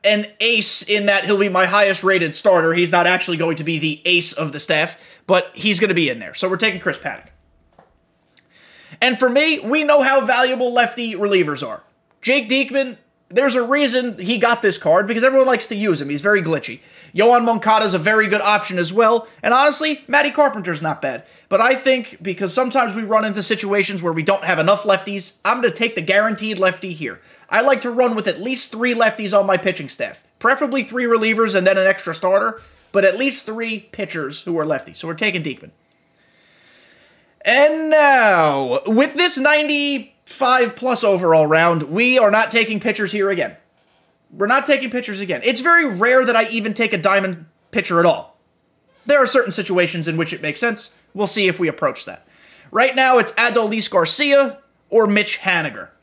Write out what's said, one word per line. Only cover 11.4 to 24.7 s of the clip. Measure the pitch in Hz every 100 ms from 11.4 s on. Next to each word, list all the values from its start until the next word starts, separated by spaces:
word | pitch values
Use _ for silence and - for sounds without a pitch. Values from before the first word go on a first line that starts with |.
| 156 139 127
are. | 104 _ _ _ _
Jake | - 277 220
Diekman, | 262 269 269 262 233 _ _ _
there's | 202 277 247
a |
reason | 233 277 285 247 247 175
he | 185 233
got | 233 233
this | 208 185
card, | - 170 202
because | 233
everyone | 254 262 262
likes | 233 -
to | 208
use | 208 151
him. | 143
He's | 143
very | 196 208
glitchy. | 165 151 - 120 _ - -
Yoan | 160 220 240 233
Moncada's | 226 214 220 214
a | 180
very | 165 220 214
good | 208
option | 208 208 208 185
as | 170
well. | 196 220 233 226 -
And | -
honestly, | 247 285 285 311 294 -
Matty | 277 294
Carpenter's | - 285 214 180 156
not | 156 143
bad. | 139 117 - _ _
But | 196
I | 233 262
think, | 269 262 220 -
because | 175 180 196
sometimes | 254 262 269 233 202
we |
run | 214 214 214
into | 202
situations | - 220 202 202 196 196
where | 175
we | 165
don't | 165 196
have | 180 170
enough | 160